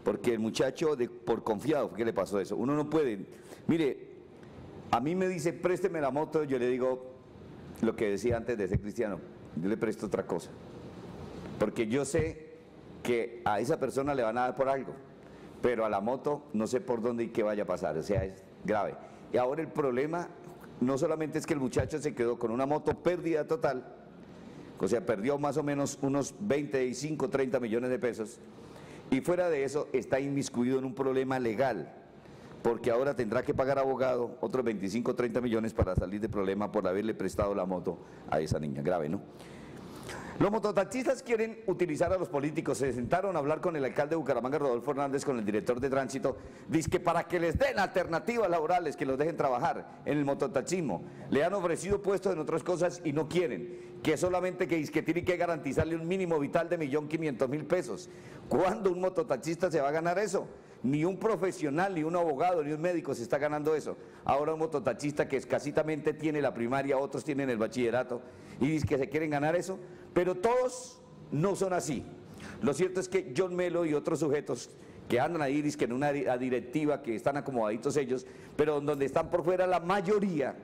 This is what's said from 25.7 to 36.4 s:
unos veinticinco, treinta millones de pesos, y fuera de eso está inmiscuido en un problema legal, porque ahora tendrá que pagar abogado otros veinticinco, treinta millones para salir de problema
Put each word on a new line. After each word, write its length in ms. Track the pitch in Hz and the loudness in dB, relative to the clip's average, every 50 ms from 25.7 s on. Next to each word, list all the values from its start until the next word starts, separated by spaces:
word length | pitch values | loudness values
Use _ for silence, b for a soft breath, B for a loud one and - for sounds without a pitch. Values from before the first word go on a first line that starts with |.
| 143 139 143 135 - - | 0 0 0 -2 -2 -2
unos 320 | - 139 135 143 131 117 - - | 0 2 2 2 0 0 -4 -6
veinticinco, 880 | 104 104 131 143 147 - - 135 127 127 120 107 135 156 156 143 143 123 | 0 0 2 2 0 0 0 0 0 0 0 -2 -4 -4 -2 -2 -2 0
treinta 300 | - 131 135 131 113 131 | 2 0 0 2 2 0
millones 300 | 120 117 104 120 123 127 | 0 2 0 0 0 0
de 100 | 127 120 | -2 0
pesos, 400 | 110 123 107 101 110 104 - - - - B B B B B B B B B B B B | 0 -2 -2 -2 -6 -8 -8 -16 -18 -20 B B B B B B B B B B B B
y 80 | - 131 | -2 0
fuera 280 | 127 - 180 175 180 175 | 2 2 2 2 4 2
de 160 | 160 139 139 | 2 2 2
eso 240 | 135 139 151 139 - | 0 0 -2 -4 0
está 300 | - 135 104 - - 131 | 0 -2 0 2 0 0
inmiscuido 580 | 139 143 139 139 - - - 113 120 123 131 131 | 0 0 0 0 -2 -2 0 0 2 4 2 2
en 60 | 131 | 0
un 100 | 135 120 | -2 -4
problema 420 | 101 135 135 131 131 131 127 135 131 | 0 0 2 2 2 2 2 0 0
legal, 560 | 127 113 110 101 135 131 117 92 73 - - - - - - B B B B B B B B B | 0 0 2 2 2 0 0 -2 -6 -8 -12 -18 -20 -20 -20 B B B B B B B B B
porque 300 | - 117 117 107 113 123 | 2 2 2 2 2 2
ahora 220 | 117 120 135 143 139 | 4 4 4 2 2
tendrá 300 | 107 120 107 107 123 123 | 0 0 0 2 0 2
que 100 | - 143 | 0 2
pagar 240 | 113 135 131 135 135 | 2 2 2 4 2
abogado 580 | 135 135 135 120 131 131 127 123 120 113 104 - | 4 2 2 2 2 2 2 2 0 -2 -4 -4
otros 240 | - 113 104 127 123 | -4 0 0 2 2
veinticinco, 520 | 117 113 98 92 98 90 117 117 123 123 | 2 0 0 -2 -2 -2 0 0 0 0
treinta 260 | - 123 120 107 127 | 0 0 0 0 0
millones 320 | 120 123 110 110 110 110 - | 0 2 0 2 0 0 0
para 220 | - 107 92 92 | 0 0 2 2
salir 260 | - - 90 95 104 | 0 0 0 -4 -4
de 80 | 104 107 | -4 -2
problema 420 | - 104 | -2 0